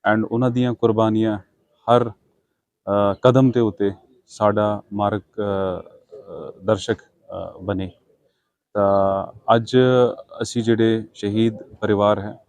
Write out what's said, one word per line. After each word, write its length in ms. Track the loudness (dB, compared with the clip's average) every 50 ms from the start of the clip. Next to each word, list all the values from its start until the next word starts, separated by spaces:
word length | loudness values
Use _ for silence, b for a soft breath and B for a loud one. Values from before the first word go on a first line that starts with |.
| 0 0 0
And 140 | 0 0 -2
ਉਹਨਾਂ 200 | -2 0 0 0
ਦੀਆਂ 240 | 0 0 -2 -2 -2
ਕੁਰਬਾਨੀਆਂ 640 | _ 0 2 2 2 2 2 2 0 0 0 -2 -4 -10 _ _ _ _ _
ਹਰ, 380 | _ _ _ 2 2 2 2 -2 -8 _ _ _ _ _ _ _ _ _ _ _ _ _ _ -2
ਅ, 260 | 0 0 0 0 -2 4
ਕਦਮ 280 | 4 4 6 6 4 4
ਦੇ 100 | 2 2
ਉੱਤੇ 320 | 0 0 0 -2 -2 -2 -2 -6 _ _ _ _ _
ਸਾਡਾ 560 | _ -6 0 0 2 2 2 0 0 -2 -6 _ _
ਮਾਰਗ, 280 | -6 -4 -2 -2 -2 -4
ਅ, 600 | -8 _ _ -8 -6 -4 -4 -4 -4 -4 -6 -8 -12 -16 -20 -20 _ _ -20
ਅ, 460 | -20 -20 -18 -16 -14 -14 -16 -16 -10 -2
ਦਰਸ਼ਕ, 380 | -2 -2 -2 -2 -6 -6 -6
ਅ, 560 | _ _ _ _ _ -16 -14 -12 -12 -14 -14 -12
ਬਣੇ। 280 | -8 -6 -6 -6 -6 -10 -12 _ _ _ _ _ _ _ _ _ _ _ _ _ _ _ _
ਤਾਂ 520 | 0 0 2 2 2 2 0 -2 -4 -6 -10 -16 -14 _ 0 0
ਅੱਜ 200 | 0 0 0 2 2 4 4 4 2 2 0 -2 -8 -16 _ -10 -10
ਅਸੀਂ 200 | -10 -6 -4 -4
ਜਿਹੜੇ 420 | 0 0 2 2 2 2 2 -2 -4 -12 _
ਸ਼ਹੀਦ 480 | -8 -6 -4 0 0 0 0 -2 -6
ਪਰਿਵਾਰ 560 | -18 -20 -10 _ -2 0 0 2 2 2 2 0
ਹੈ 220 | -4 -12 -14 -18 _